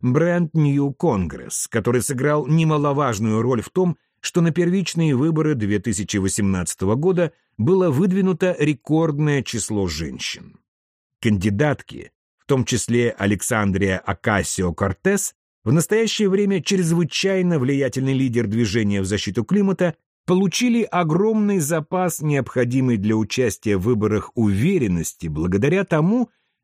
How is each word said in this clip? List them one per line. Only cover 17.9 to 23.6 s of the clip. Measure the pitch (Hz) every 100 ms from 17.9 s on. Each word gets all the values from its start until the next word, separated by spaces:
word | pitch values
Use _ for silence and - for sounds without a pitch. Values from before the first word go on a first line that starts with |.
| 131 135
лидер | 135 131 117 110
движения | 110 113 113 101 101
в | 95
защиту | 104 - 107
климата, | 107 208 196 185 175 - _ _ -
получили | 185 196 - 240 233
огромный | 208 175 165 165 214 220 208 196
запас, | 143 160 147 180 180 -
необходимый | 151 139 120 127 120 131 131 113
для | 104 110
участия | 107 - 117 -